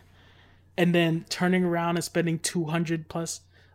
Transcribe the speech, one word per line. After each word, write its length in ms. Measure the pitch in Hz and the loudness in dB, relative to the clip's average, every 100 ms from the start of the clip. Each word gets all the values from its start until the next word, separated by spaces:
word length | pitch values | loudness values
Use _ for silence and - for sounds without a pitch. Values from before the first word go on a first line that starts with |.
| - - - - - - _ - | -20 -20 -20 -20 -20 -20 _ 0
and 180 | 175 | 2
then 300 | 175 165 165 - | 4 2 0 -4
turning 340 | - 180 180 | -2 2 2
around 320 | 180 170 170 175 | 2 0 0 -2
and 80 | |
spending 340 | - 175 165 165 | -2 -2 0 -2
two 280 | - 180 156 | -2 -2 -2
hundred 420 | 170 160 160 156 | -2 -2 -4 -4
plus, 320 | 170 165 - - - - | -8 -8 -10 -14 -20 -20